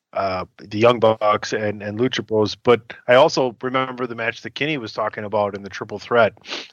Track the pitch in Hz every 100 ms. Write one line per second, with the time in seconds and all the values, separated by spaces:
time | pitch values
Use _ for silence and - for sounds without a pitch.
0 | _ - 98 92 90 - 101 107 117 120
1 | 110 110 107 104 - 110 107 104 104 104
2 | 127 120 104 110 104 - - 117 - -
3 | - 123 156 156 127 110 127 131 131 123
4 | 123 117 113 113 113 - 143 147 107 -
5 | 107 - 104 104 101 98 98 - 110 104
6 | - 120 104 - - - -